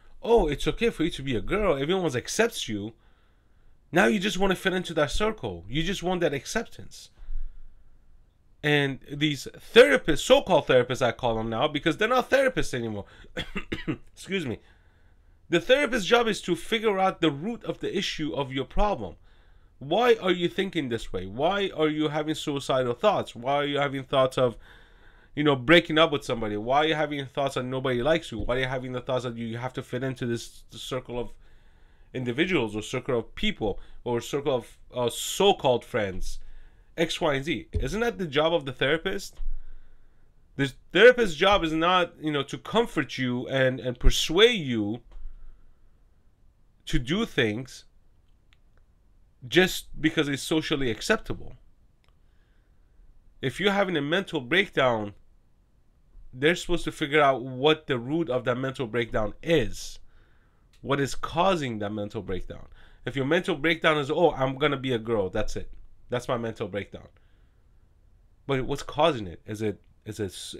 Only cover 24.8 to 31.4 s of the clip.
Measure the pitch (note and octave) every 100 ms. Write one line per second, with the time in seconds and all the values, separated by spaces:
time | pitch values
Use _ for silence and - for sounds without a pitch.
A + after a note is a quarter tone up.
24.8 | - - - - - - D3+ C#3 B2 F3
25.8 | E3+ D#3 D#3+ D3 - A#2 A2 G#2 A2+ C#3
26.8 | D#3 D3+ D3+ D3 C3 - C#3 C3+ B2+ C3
27.8 | C3 B2 C3 E3 - A2+ G#2 B2+ C3 C3
28.8 | B2+ B2+ - B2+ B2 A#2 A#2 A2+ B2+ -
29.8 | - B2 C3 B2+ B2 A#2 - - - A2
30.8 | - B2+ B2+ B2 A2+ -